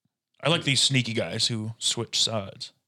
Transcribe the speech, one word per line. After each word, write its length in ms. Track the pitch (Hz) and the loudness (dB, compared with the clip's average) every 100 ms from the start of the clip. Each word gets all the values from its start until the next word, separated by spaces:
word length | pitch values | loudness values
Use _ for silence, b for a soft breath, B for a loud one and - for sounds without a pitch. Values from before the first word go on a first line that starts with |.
| _ _ _ _ | _ _ _ _
I 60 | 139 | 0
like 120 | 165 | 2
these 160 | 143 127 | 2 2
sneaky 340 | - 131 117 | 4 2 2
guys 320 | 113 85 92 - | -2 -2 0 -2
who 240 | 113 107 113 | -2 -6 -4
switch 440 | - - 110 - | -4 -2 -2 0
sides. 500 | - 113 95 - - _ | 0 -2 -6 -12 -16 _